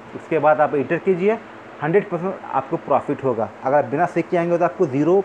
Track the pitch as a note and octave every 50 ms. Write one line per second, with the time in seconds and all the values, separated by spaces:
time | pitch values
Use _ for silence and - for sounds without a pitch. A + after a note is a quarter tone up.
0 | - - - F#3+ - - E3 D3+ C#3+ D3+ D3+ D3+ D3+ C3+ D#3 C#3+ B2+ A#2 E3+ D#3
1 | - F#3+ F#3 E3+ F#3 G#3 A3+ A3 - - - - - - - - C#3+ D#3 E3+ G#3
2 | G3+ - F3 D#3+ F3 F#3+ - - - - - C3+ - - - B2 - B2+ C#3 A#2
3 | - - C#3+ - C3+ C3 A#2 A2 A2 G#2 - - - C3 C#3 D3 C3 A#2 C3 D3+
4 | F3 E3+ - E3+ E3 - F3+ E3+ E3+ F3 F3 D#3+ F3 E3 - - F3+ C#3 B2 C#3+
5 | D3+ E3 F#3 G3